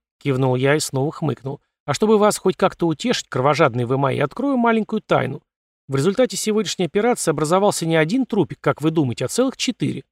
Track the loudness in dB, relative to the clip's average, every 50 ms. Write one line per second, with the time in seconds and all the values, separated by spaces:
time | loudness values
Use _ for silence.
0 | _ _ _ _ -4 -2 0 2 2 2 2 2 2 2 2 2 0 -4 -4 -2
1 | -2 -2 -4 -4 -4 -4 -4 -4 -8 -12 -12 -12 _ _ _ _ -6 -6 -2 0
2 | 2 4 4 4 4 2 2 2 -2 -2 0 2 0 -2 0 0 -2 -2 -2 -2
3 | -2 -2 -2 -2 -4 -6 -4 0 2 2 4 4 2 2 2 -2 -2 -2 0 0
4 | 0 0 0 0 -2 -4 -4 -4 -2 -2 0 0 2 2 2 0 0 -2 -4 -6
5 | -2 0 0 0 0 -2 -6 -10 _ _ _ _ _ _ _ _ _ -4 -2 0
6 | 0 0 2 2 0 0 0 -4 -4 -2 0 0 -2 -4 -4 -4 -4 -2 0 0
7 | 0 0 0 0 0 -2 -2 0 0 0 2 2 2 2 0 0 -2 0 2 2
8 | 2 2 0 -2 -2 0 0 0 0 0 -2 _ -2 -2 -2 0 -2 0 0 0
9 | 0 -2 -2 -4 -6 -4 -2 0 -2 -2 -2 -4 -6 -6 -4 -4 -4 -6 -6 -8
10 | -12 -6